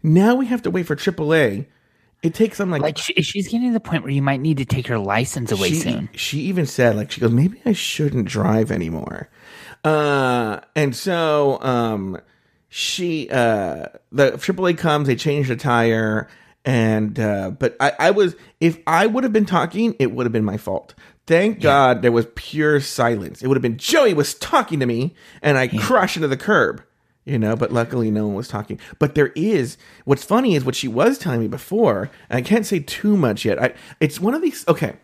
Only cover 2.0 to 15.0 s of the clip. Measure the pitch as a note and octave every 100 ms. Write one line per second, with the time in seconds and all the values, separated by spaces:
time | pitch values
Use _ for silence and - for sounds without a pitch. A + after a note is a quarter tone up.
2 | _ _ E3 E3 A3 - F#3+ D#3 D3+ D3+
3 | - - D3+ G3+ F#3 A#3 B3 A3+ - E3
4 | C3+ C#3 C#3 C3+ D#3 C#3+ B2+ C3 B2 A#2
5 | G2 G#2 C3 - A#2 G2+ F#2 A#2 - -
6 | G2+ - - C#3 F3+ F3+ C#3+ - A#2+ G#2
7 | G#2 - A#2 A#2 F3 A3 B3 F#3+ - -
8 | D3 C3+ F#2+ A2 G#2 A2 A2 - E2 E2
9 | - - - _ - - - - D#3 D#3
10 | D3 C#3+ C3 B2 A2+ G2+ - D#3 C#3+ A#2+
11 | G3 E3+ D#3+ D3+ C#3+ C3 C3 B2 A#2 G#2+
12 | F#2+ F2+ _ _ _ _ _ - - -
13 | F3 D#3+ - C3 A#2 G#2+ F#2 D2 D#2+ -
14 | _ A#2+ C#3 C3+ - F3+ F#3 E3 E3+ D3